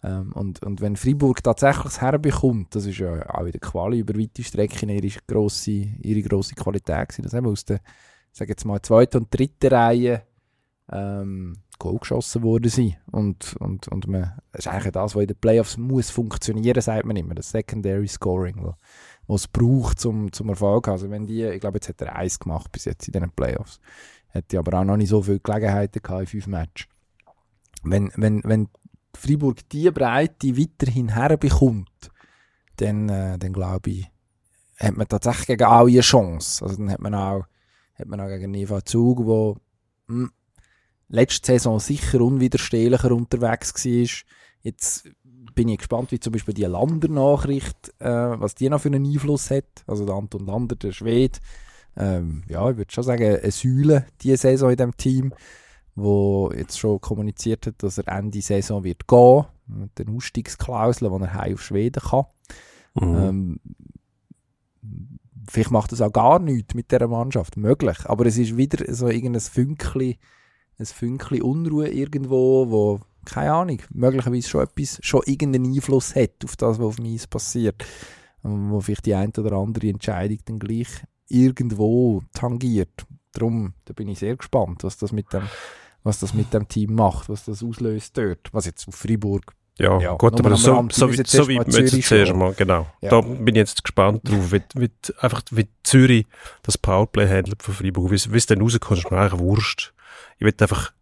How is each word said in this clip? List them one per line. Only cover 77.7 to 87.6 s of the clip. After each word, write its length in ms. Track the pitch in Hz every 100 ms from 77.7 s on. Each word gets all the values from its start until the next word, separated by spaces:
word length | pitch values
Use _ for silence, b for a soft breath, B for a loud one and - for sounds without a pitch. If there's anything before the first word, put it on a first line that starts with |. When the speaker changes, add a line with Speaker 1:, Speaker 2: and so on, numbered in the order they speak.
| 98 B B B B B B
Speaker 1:
Ähm, 260 | - 104 101
wo 100 | 104
vielleicht 260 | 95 104 -
die 80 |
ein 160 | 98 104 113
oder 160 | 107
andere 360 | 98 101 113 107
Entscheidung 500 | 101 - 95 98 107 -
dann 120 | 110
gleich 300 | 107 113 120 - - _ _
irgendwo 920 | 123 131 127 123 104 107 120 123 101 -
tangiert. 760 | - 123 120 127 107 87 - - - _
Drum, 400 | - 117 113 98 - _
da 80 |
bin 140 | - 104
ich 100 | 95
sehr 180 | 98 127
gespannt, 480 | - 135 92 87
was 140 | 95 -
das 120 | 104
mit 200 | 107 101
dem, 120 | 98 101 B B B B B
was 160 | - 104
das 140 | 98
mit 180 | 107 107
dem 160 | 110 101
Team 260 | - 104
macht, 340 | 110 104 - -
was 140 | 104 -
das 160 | 101